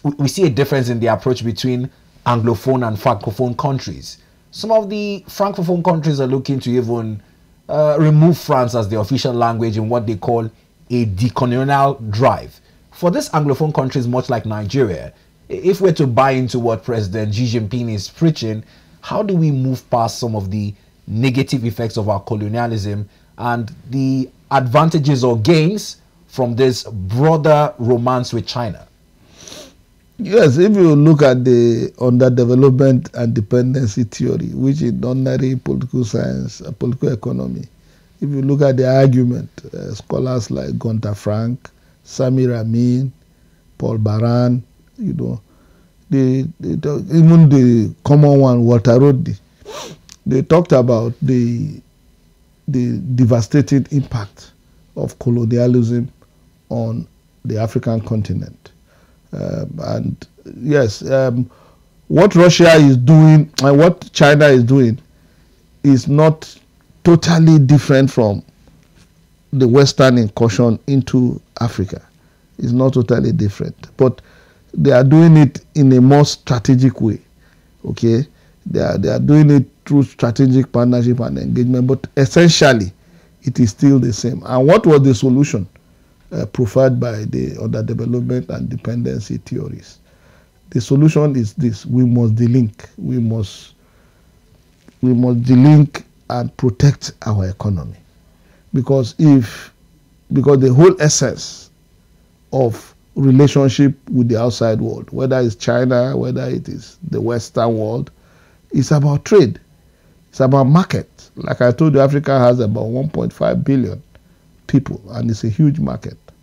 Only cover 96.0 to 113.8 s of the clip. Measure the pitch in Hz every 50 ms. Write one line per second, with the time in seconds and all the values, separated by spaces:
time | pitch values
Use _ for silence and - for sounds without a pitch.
96 | - _ _ _ _ - 123 123 120 117 - - 135 123 107 - 143 143 131 -
97 | - - - - - 113 107 101 95 92 98 - - 104 98 80 65 53 - -
98 | _ _ _ _ _ _ _ _ _ _ _ _ _ _ - 135 120 - 139 135
99 | 120 110 - - 160 151 139 131 113 - - - - - _ _ _ _ _ _
100 | _ _ _ _ _ - 143 139 123 143 143 127 131 131 127 135 170 185 - -
101 | 151 156 - - 139 113 - - - - - - - _ _ _ _ _ _ _
102 | _ _ _ _ _ _ _ _ _ - - 135 127 113 107 - - - _ _
103 | _ _ - - 139 135 127 135 143 135 - 143 139 135 - - 143 135 131 _
104 | - - - 123 120 117 113 107 120 123 107 - 113 113 110 110 113 110 - -
105 | - - 120 120 127 127 131 127 123 117 104 - - 127 120 123 127 127 127 123
106 | 123 131 135 123 120 127 127 127 131 127 127 123 - - - - - - _ _
107 | - 156 - 113 107 113 120 120 - - - 123 113 117 113 110 107 107 117 131
108 | 143 - _ _ _ _ _ _ _ _ _ _ _ - - 147 127 - 160 143
109 | 139 147 143 143 - - 214 202 139 104 - - _ _ _ _ _ _ _ _
110 | _ _ _ _ _ _ - - 131 131 139 139 131 123 151 175 185 - 143 98
111 | - _ _ _ - _ - - - - - - 123 123 127 - 160 156 139 135
112 | 135 139 147 147 156 143 135 131 123 123 123 127 117 104 107 113 113 113 117 131
113 | 135 156 - - 58 - - - - - - 120 131 - 139 131